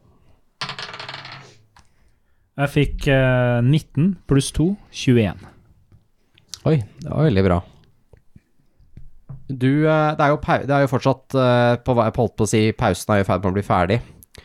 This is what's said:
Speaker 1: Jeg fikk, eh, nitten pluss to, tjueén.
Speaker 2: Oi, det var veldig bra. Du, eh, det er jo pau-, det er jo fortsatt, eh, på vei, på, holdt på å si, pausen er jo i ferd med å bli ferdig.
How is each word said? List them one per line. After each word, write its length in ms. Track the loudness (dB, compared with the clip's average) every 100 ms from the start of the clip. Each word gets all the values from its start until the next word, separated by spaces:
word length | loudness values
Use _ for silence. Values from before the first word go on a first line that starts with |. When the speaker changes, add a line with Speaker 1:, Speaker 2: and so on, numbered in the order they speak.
| _ _ _ _ _ _ -14 -12 -16 -16 -16 -16 -18 -20 -20 -20 _ _ _ _ _ _ _ _ _ -6
Speaker 1:
Jeg 80 | -2
fikk, 380 | 0 0 0 0
eh, 520 | 2 4 2 2 2
nitten 520 | 2 2 0 -2 -2 -2 0
pluss 220 | 0 0
to, 240 | -2 -2 -2 -10
tjueén. 460 | -6 0 2 2 -4 -16 -20 _ _ _ -20 _ _ _ _ _ -8 -2
Speaker 2:
Oi, 100 | -2 -2 -10
det 80 | -8
var 140 | -2
veldig 200 | 0 2 2
bra. 160 | 2 -2 -14 _ _ _ -20 _ -20 _ _ _ _ _ -20 -20 -20 -20 -20 -12
Du, 380 | -4 0 2 2
eh, 260 | 2 0
det 60 | 0
er 80 | 0
jo 80 | 0
pau-, 240 | 0 -2 0
det 40 |
er 160 | 0 2
jo 40 | 0
fortsatt, 360 | 0 -2 _
eh, 420 | 0 2 4 2 0
på 120 | 0 0
vei, 140 | 0
på, 60 | 0 -2
holdt 80 | -2
på 80 |
å 40 | 0
si, 240 | 2 2
pausen 420 | 0 0 -2 0
er 80 | 0
jo 20 |
i 40 | 0
ferd 100 | 0
med 100 | -2
å 40 | -4
bli 60 |
ferdig. 380 | -2 0 2 0 -4 -18 -20 -20